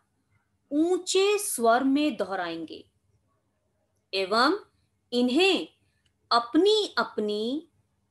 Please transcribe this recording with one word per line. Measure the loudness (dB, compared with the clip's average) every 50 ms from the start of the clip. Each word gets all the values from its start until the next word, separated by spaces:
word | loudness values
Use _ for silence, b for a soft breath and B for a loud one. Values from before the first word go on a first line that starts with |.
| _ _ _ _ _ _ _ _ _ _ _ _ _ _
ऊंचे | -2 0 2 2 0 -2 -2 0 0 2 2 4 2 0
स्वर | -2 -4 -4 0 2 2 2 4 2
में | 2 2 2 2 0 -2 -4
दोहराएंगे | -6 -6 -6 -6 -6 -8 -8 -10 -12 -14 -14 -18 -20 _ _ _ _ _ _ _ _ _ _ _ _ _ _ _ _ _ _ _ _ _ _ _ _ _ -6
एवं | -6 -4 -2 0 2 2 2 0 -2 -4 _ _ _ _ _ _ _ _ _
इन्हें | -2 0 0 2 2 2 2 2 2 0 -2 -6 _ _ _ _ _ _ _ _ _ _ _ _
अपनी | -2 -2 -2 2 2 2 4 4 4 2 0 -2 -4 -6
अपनी | -6 -4 -6 -6 -4 -4 -4 -4 -4 -4 -6 -6 -8 _ _ _ _ _ _ _ _ _